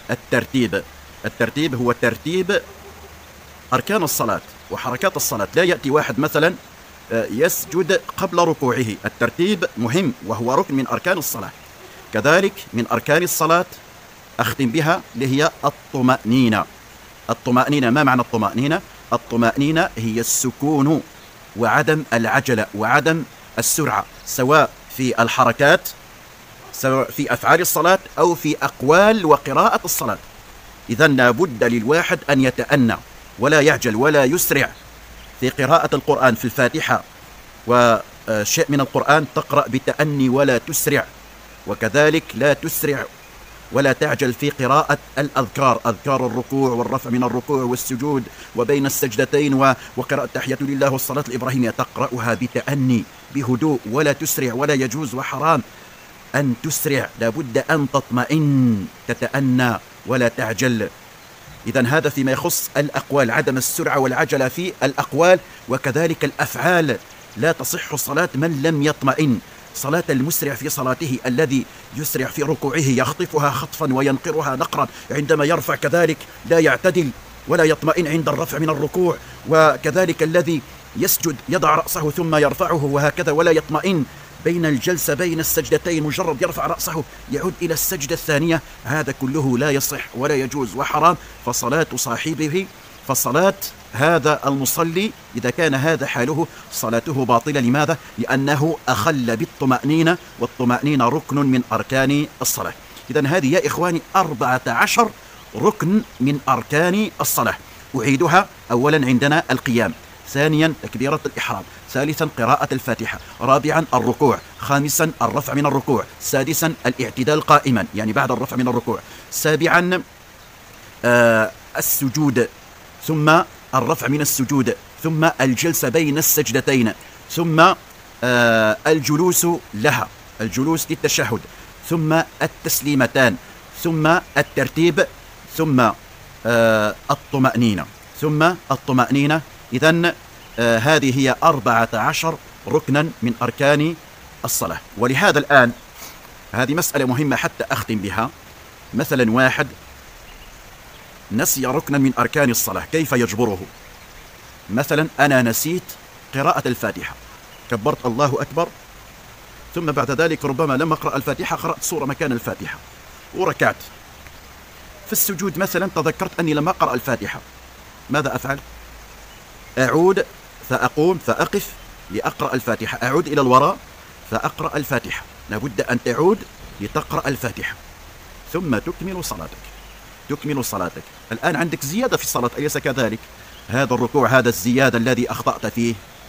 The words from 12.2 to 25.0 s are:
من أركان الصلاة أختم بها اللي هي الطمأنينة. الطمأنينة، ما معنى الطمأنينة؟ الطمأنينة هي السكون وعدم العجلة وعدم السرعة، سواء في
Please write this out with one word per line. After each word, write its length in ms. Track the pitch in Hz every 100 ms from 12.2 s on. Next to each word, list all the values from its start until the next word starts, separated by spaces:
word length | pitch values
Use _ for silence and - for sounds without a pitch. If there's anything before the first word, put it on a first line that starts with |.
| 131 170 196 - -
من 140 | 113 117
أركان 300 | 113 - 156
الصلاة 440 | 180 - 160 170 180 - - - - - - -
أختم 260 | 113 113 127
بها 340 | 151 151 180 -
اللي 120 | 117 131
هي 240 | 135 156 -
الطمأنينة. 1000 | 139 - - 139 127 131 104 131 120 104 - - - - - - -
الطمأنينة، 600 | 117 127 123 131 147 123
ما 140 | 139
معنى 160 | 139 123
الطمأنينة؟ 600 | 120 110 101 113 143 175 - - -
الطمأنينة 760 | 120 - 117 117 - 143 160 185 -
هي 240 | 113 110
السكون 840 | 113 - 127 - 143 151 139 156 - - - - - 101
وعدم 480 | 110 131 151 156 135
العجلة 540 | 117 110 127 131 110 104
وعدم 480 | 101 110 143 160 160 131 - - -
السرعة، 460 | - - 143 104 - - -
سواء 440 | - 127 156 135 - -
في 260 | -